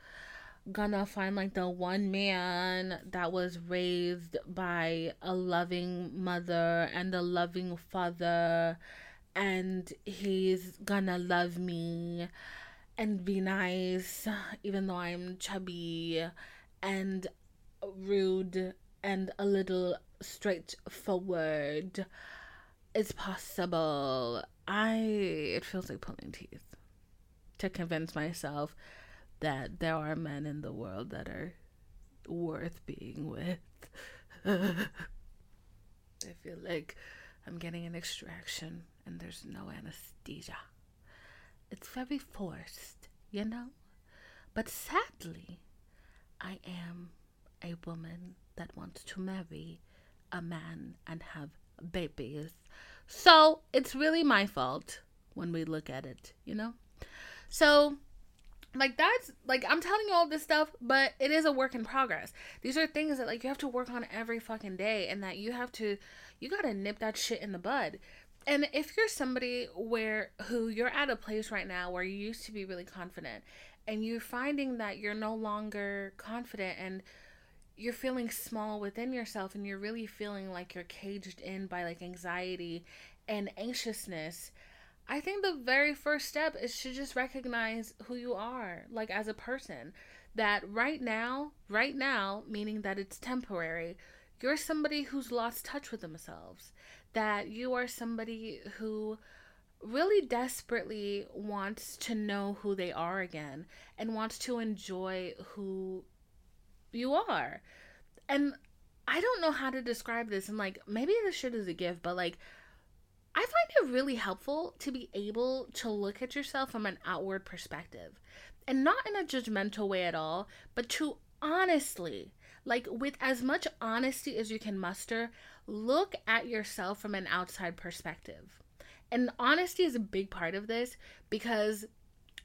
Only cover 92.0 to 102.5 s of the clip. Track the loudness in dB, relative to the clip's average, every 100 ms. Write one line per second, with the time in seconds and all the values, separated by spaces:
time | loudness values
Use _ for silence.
92 | 2 2 0 -2 -6 -4 -2 -2 -2 -2
93 | -4 -8 -2 -2 -2 -2 -2 -2 -6 -8
94 | -18 -20 -20 -2 0 2 2 2 2 0
95 | 0 -4 0 0 0 -2 -6 -8 -6 -8
96 | -8 -12 -14 -14 -16 -18 -20 -20 -20 -20
97 | -4 0 2 0 -2 -4 -2 0 -2 -4
98 | -4 -4 -4 -6 -8 -8 -10 -6 -4 -2
99 | -4 -6 -12 -20 -20 -20 _ _ -4 2
100 | 6 6 6 0 0 -4 -2 -2 -2 -4
101 | -2 -4 -6 -8 -4 -2 -4 -6 -10 -8
102 | -2 0 0 0 -2